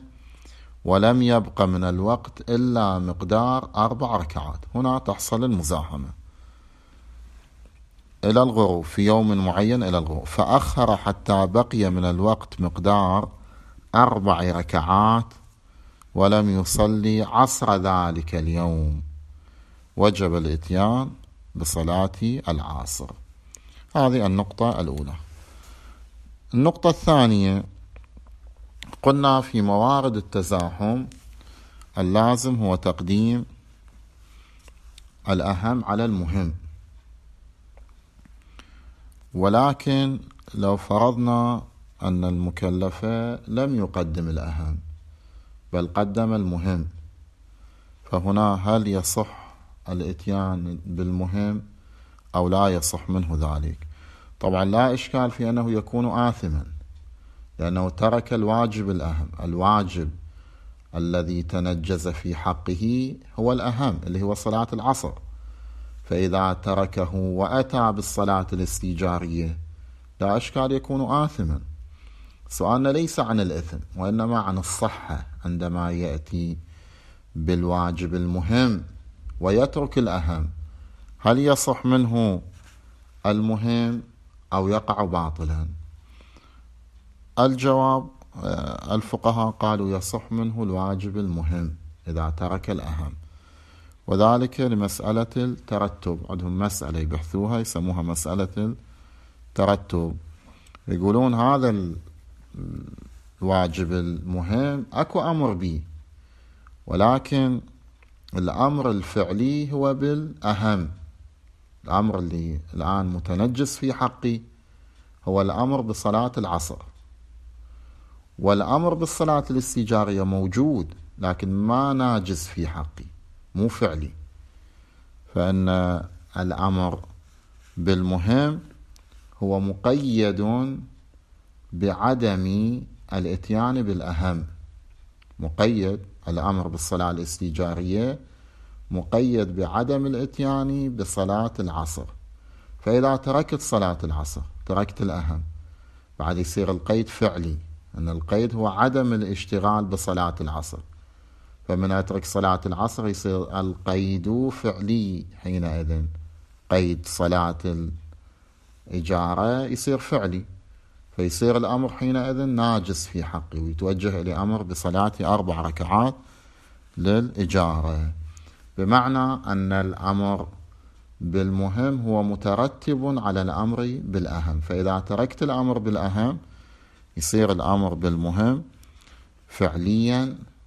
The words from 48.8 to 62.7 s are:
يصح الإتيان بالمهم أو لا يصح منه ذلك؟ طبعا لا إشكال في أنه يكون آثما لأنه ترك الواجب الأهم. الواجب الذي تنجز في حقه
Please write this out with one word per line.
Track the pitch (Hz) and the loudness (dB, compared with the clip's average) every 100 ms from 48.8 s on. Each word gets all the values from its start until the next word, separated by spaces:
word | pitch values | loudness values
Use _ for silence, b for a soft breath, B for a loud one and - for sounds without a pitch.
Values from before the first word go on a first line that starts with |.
| 104 | 2
يصح | 95 80 117 104 - B B B - - | 0 0 -2 -4 -8 B B B -16 -8
الإتيان | 90 85 80 101 98 95 90 87 85 95 | -6 -4 -6 -4 -2 -2 -4 -6 -8 -8
بالمهم | 87 90 92 92 101 104 107 - b b b b b b | -4 -2 -2 -2 -2 -2 -2 -8 b b b b b b
أو | 90 90 | 0 2
لا | 95 101 | 4 4
يصح | 87 - 85 - | 4 -2 -4 -2
منه | 92 80 80 76 76 | -2 0 0 0 -2
ذلك؟ | 76 - - B B B B - | -4 -6 -12 B B B B -4
طبعا | 92 92 | 0 2
لا | 98 110 127 | 4 4 4
إشكال | 127 - 131 123 | 2 -2 -2 0
في | 113 117 | -2 -2
أنه | 120 117 | 0 0
يكون | 110 - 120 120 117 | -2 -2 -2 0 2
آثما | 120 - 87 76 - - - - b b b b b - | 2 0 -2 -2 -4 -10 -14 -18 b b b b b -6
لأنه | 85 92 92 | -2 0 -2
ترك | - 110 117 113 | 2 2 2 0
الواجب | 117 104 113 117 107 98 | 0 2 2 2 0 -2
الأهم. | 90 80 80 76 - | -2 -2 -2 -4 -6
الواجب | 85 85 98 107 92 87 78 80 b b b b b b b | -6 2 4 4 2 -2 -6 -6 b b b b b b b
الذي | 85 85 87 85 87 | -4 -2 0 -2 -4
تنجز | 85 92 90 85 82 87 87 | -2 -2 0 -2 -2 -2 -2
في | 78 90 80 | -6 -6 -4
حقه | 92 80 90 | -2 -2 -4